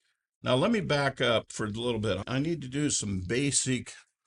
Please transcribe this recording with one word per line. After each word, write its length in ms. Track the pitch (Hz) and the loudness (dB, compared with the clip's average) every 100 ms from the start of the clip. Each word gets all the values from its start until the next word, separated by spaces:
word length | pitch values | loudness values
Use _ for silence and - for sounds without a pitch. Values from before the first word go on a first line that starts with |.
| _ _ _ _ | _ _ _ _
Now, 140 | 117 127 | 0 2
let 160 | 196 | 4
me 80 | 226 | 2
back 400 | 139 143 139 - | 2 2 2 2
up 320 | 123 113 - | 2 2 0
for 140 | - 107 | -6 -4
a 40 | |
little 300 | 110 120 113 | -2 -2 0
bit. 240 | 104 92 - | 0 -2 -2
I 140 | 131 | -2
need 220 | 156 165 | 0 -2
to 80 | 127 | -4
do 200 | 139 147 | -2 0
some 340 | - 104 95 90 | 0 -2 -2 -2
basic 640 | 120 143 - 131 127 - - - _ | 0 2 0 0 -2 -4 -16 -20 _